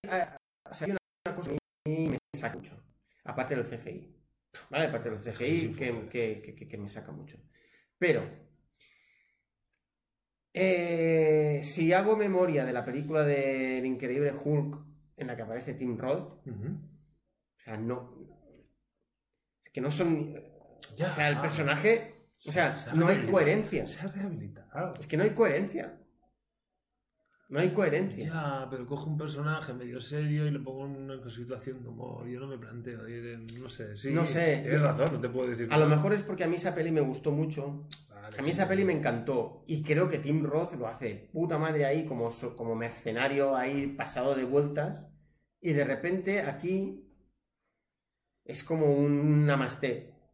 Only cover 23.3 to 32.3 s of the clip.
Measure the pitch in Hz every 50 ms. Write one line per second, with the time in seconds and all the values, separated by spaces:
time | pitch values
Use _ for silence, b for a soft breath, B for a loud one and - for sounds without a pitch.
23.3 | 196 185 156 147 185 214 208 - - 139 104 - - - 175 196 - 196 196 196
24.3 | 165 107 104 101 - - - - - 139 180 185 - - - - - 156 196 214
25.3 | 208 - 226 185 139 160 202 196 - 339 - - - - - _ _ _ _ _
26.3 | _ _ _ _ _ _ _ _ _ _ _ _ _ _ _ _ _ _ _ _
27.3 | _ _ _ _ 135 143 175 185 180 214 196 160 147 165 190 190 - - - 156
28.3 | 165 160 151 143 139 135 131 127 131 127 123 123 143 139 151 156 151 151 156 147
29.3 | 127 139 147 156 156 156 - - 123 123 123 120 123 127 117 - 147 151 151 147
30.3 | 151 151 151 147 143 139 135 135 131 135 139 139 139 135 135 135 135 131 123 120
31.3 | 110 117 120 120 131 120 - 135 127 127 120 117 113 113 120 123 123 120 117 120